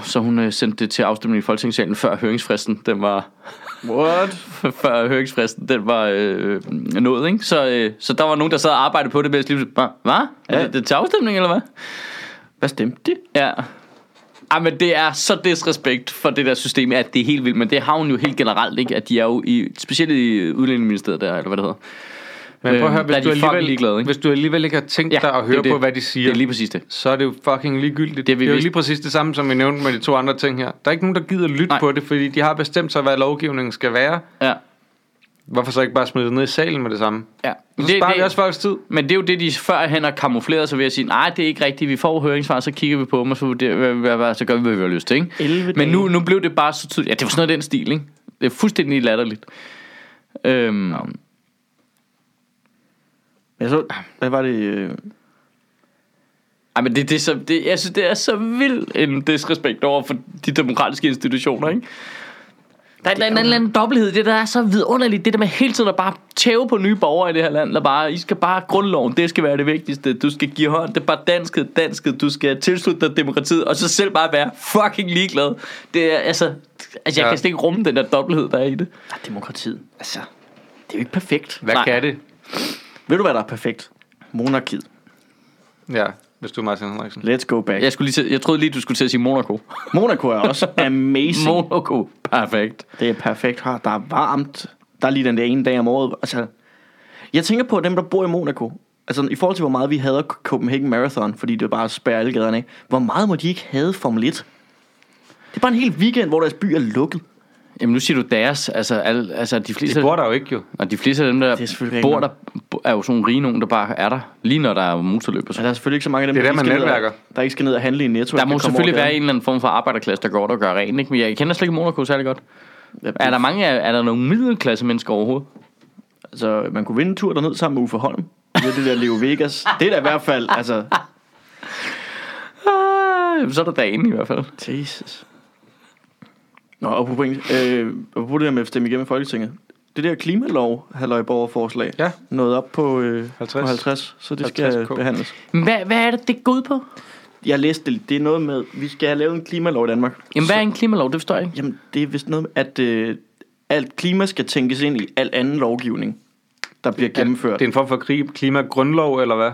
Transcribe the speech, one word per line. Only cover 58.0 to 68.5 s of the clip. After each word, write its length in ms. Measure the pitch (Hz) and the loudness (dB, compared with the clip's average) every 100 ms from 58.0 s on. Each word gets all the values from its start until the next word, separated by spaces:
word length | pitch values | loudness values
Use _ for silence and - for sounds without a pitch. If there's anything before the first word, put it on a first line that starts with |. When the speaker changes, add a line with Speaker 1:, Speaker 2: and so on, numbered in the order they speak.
| 180 | 0
Speaker 1:
er 40 | |
så 220 | 208 - 208 | 0 0 0
vild 500 | 226 240 277 247 - | -2 0 0 0 -4
en 260 | - 147 135 | 0 0 0
disrespekt 640 | 139 151 - 165 135 107 | 0 -2 0 -2 -2 0
over 180 | 143 139 | 0 0
for 120 | 131 127 - - - | -2 -8 -8 -8 -2
de 40 | |
demokratiske 560 | 143 131 117 113 139 151 | 0 0 2 0 0 -2
institutioner, 600 | 123 131 123 143 120 151 | 0 -2 0 0 0 0
ikke? 120 | 214 - - - - - - - _ _ _ _ _ | -2 -6 -18 -16 -16 -18 -20 -20 _ _ _ _ _
Der 60 | 180 | -2
er 40 | |
en 20 | 196 | 0
eller 100 | 220 | 2
anden, 120 | 220 | 2
eller 120 | 233 233 | 4 4
anden 140 | 226 | 2
dobbelthed, 420 | 220 214 247 208 | 2 4 4 4
det 140 | 190 214 | 2 2
der 80 | |
er 100 | 220 | 2
så 180 | 220 240 | 2 0
vidunderligt, 640 | 220 208 - 247 247 208 | 2 2 2 2 2 2
det 80 | 220 | 2
der 60 | 214 | 2
med 80 | 202 | 0
hele 260 | - 262 | 2 0
tiden 160 | 233 208 | 2 0
at 80 | 185 | 2
bare 180 | 190 - _ - | -2 -4 _ 0
tæve 320 | 240 233 247 | 2 4 2
på 80 | 220 | 2
nye 180 | 196 202 | 2 2
borgere 340 | 156 165 180 | 2 2 2
i 20 | |
det 80 | 160 | 2
her 80 | 160 | 2
land, 240 | 147 151 | 2 0
der 60 | 156 | 2
bare, 320 | 147 143 156 | 2 2 0
"I 40 | 175 | -2
skal 180 | - 202 | -4 0
bare 240 | 170 | 2